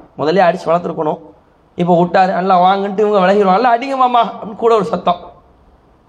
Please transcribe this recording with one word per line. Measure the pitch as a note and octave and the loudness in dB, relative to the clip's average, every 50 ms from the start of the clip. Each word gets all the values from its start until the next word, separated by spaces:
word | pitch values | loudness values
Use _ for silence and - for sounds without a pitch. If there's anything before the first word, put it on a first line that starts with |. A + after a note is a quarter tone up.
| - _ - - | -20 _ -10 -6
முதல்ல | C#3 D3+ E3+ G3 F#3 E3+ | -2 0 2 2 2 2
அடிச்சு | F3 F3+ - | 0 -2 -2
வளர்த்துருக்கணும். | E3 E3 F3 F3 F3+ E3 E3 D#3+ D3+ - - - - - _ _ _ _ _ _ _ _ | -2 -2 -2 -2 -6 -6 -4 -4 -4 -4 -6 -10 -20 -20 _ _ _ _ _ _ _ _
இப்போ | - F3 F3 F3+ E3+ F3 | -4 0 2 2 2 2
விட்டாரு, | E3+ F#3+ G3 F#3 F#3 | 0 2 0 0 2
நல்லா | F#3+ F3 F3+ G3 F#3 F3 | 0 -2 0 0 2 4
வாங்கன்ட்டு | F3+ F#3 G3 G3 G3 G3+ G3 F#3+ | 4 2 2 0 -2 -4 -2 -2
இவங்க | G#3+ G#3 G#3 G3 | 0 0 2 2
விலகிடுவாங்க, | F3+ F#3 G3+ G#3 G3+ | 2 2 2 2 2
"நல்லா | F#3 F#3 G#3 B3 B3 A#3 | 2 2 2 2 2 0
அடிங்க | A3+ C4 C4+ C4+ | 0 -2 -4 -2
மாமா" | C4 B3+ B3 A#3+ A#3+ A3 F#3+ | 0 0 2 2 0 0 0
அப்படின்னு | - - E3 G3+ G#3+ | -4 -12 -14 -14 -10
கூட | - A3+ A3+ A3+ | -2 0 2 2
ஒரு | A3 F#3 | 2 0
சத்தம். | - F#3 F3+ - F#3 E3+ - - - - - _ _ _ _ _ _ _ _ _ _ _ _ _ | -2 -6 -4 -2 -4 -4 -4 -8 -20 -20 -20 _ _ _ _ _ _ _ _ _ _ _ _ _